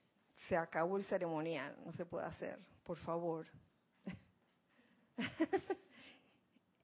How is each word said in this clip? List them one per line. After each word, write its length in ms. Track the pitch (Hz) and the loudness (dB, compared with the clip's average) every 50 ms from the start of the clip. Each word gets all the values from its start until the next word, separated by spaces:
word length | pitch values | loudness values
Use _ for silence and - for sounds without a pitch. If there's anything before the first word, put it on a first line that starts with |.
| _ _ _ _ _ _ _ - - - | _ _ _ _ _ _ _ -16 -2 2
se 80 | 196 | 4
acabó 400 | 165 165 165 - 170 165 175 196 | 4 4 4 4 4 4 4 4
el 80 | 196 196 | 2 2
ceremonial, 720 | - 208 185 180 170 160 151 160 165 165 143 131 143 - - - | 2 2 2 2 2 2 2 2 2 0 0 -2 -4 -6 -8 -10
no 80 | - 170 | -8 -6
se 120 | - 175 | -6 -6
puede 220 | 175 - - - | -4 -2 -2 -2
hacer, 320 | 170 170 - - - - - 190 - - - - | -2 -4 -4 -4 -6 -6 -6 -10 -16 -20 -14 -8
por 140 | - 175 156 | -6 -6 -4
favor". 480 | - - 165 170 170 170 160 160 160 - - - - - _ _ _ _ _ _ - 214 - - - - - _ _ _ _ _ _ _ _ - - _ - _ _ _ _ - | -2 0 0 2 2 2 0 0 -2 -6 -12 -20 -20 -20 _ _ _ _ _ _ -10 -8 -8 -8 -12 -18 -20 _ _ _ _ _ _ _ _ -20 -20 _ -20 _ _ _ _ -4
<laughs> 600 | - - - - 320 - - 370 - - 359 - - - - - - - - - - - - _ _ _ _ _ _ _ _ _ | -4 -4 2 2 4 4 4 2 2 0 -2 -4 -4 -10 -20 -20 -18 -18 -20 -20 -20 -20 -20 _ _ _ _ _ _ _ _ _